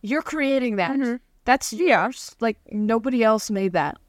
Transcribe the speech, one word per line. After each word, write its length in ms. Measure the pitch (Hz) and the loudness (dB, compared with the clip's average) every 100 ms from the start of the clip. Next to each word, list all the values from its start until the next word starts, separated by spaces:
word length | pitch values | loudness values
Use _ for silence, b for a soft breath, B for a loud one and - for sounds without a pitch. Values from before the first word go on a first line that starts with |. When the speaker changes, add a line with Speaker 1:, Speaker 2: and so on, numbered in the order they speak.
Speaker 1:
You're 200 | 208 285 | -2 -4
creating 540 | - 311 277 269 254 202 | -2 -2 0 2 0 -2
that. 160 | 170 | -2
Speaker 2:
Mm-hmm. 240 | 277 254 247 _ _ - | 0 -2 -4 _ _ 0
Speaker 1:
That's 260 | 262 - | 0 0
Speaker 2:
Yeah. 320 | 226 349 208 | -2 4 4
Speaker 1:
yours. 320 | 196 262 - - | 2 -4 -18 -4
Like, 160 | 226 214 - | -4 -4 -8
nobody 520 | 214 214 226 240 254 | -4 0 0 0 2
else 260 | 220 220 - | 4 2 0
made 220 | 202 190 | -2 0
that. 240 | 170 147 - | 0 -2 -6